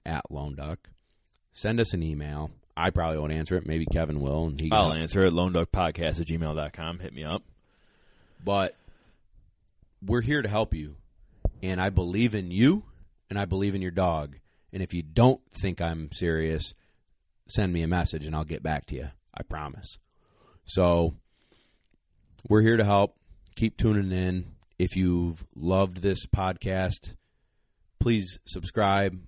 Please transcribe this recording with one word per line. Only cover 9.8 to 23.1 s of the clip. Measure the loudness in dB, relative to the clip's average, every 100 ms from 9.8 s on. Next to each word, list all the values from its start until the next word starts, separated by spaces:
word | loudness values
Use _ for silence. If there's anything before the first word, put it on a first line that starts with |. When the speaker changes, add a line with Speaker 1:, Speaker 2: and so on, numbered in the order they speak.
| _ -10 -2
Speaker 1:
we're | 0
here | 0 0
to | 0
help | 0 0
you. | -2 -6 -14 -20 _ -20 _ -2 -2
And | -4 -2
I | 2
believe | 2 2 2 0 0
in | -2
you, | 4 4 4 -4 -20 -20 _ -8
and | -6
I | -2
believe | 0 0 0
in |
your | -2
dog. | 0 2 0 -4 -12 _ _ _
And | -8
if | -4
you | -6
don't | -2 4 4 4 _
think | -6 -4 -2
I'm | -4 -4 -8
serious, | -4 -2 0 0 -2 -6 -12 _ _ _ _ _ _ -6
send | -2 0
me | 0
a | 0
message, | 0 -2 -4 -6
and | -6
I'll |
get | -6 -6
back | -4 -4 -6
to | -10
you. | -10 -14 _ -14
I |
promise. | -10 -8 -10 -12 -16 -20 _ _ _ _ _ _ -6
So | 2 4 4 2 -2 _ _ _ _ _ _ _ _ _ _ _ _ 6
we're | 8
here | 8 6
to | 6
help. | 6 4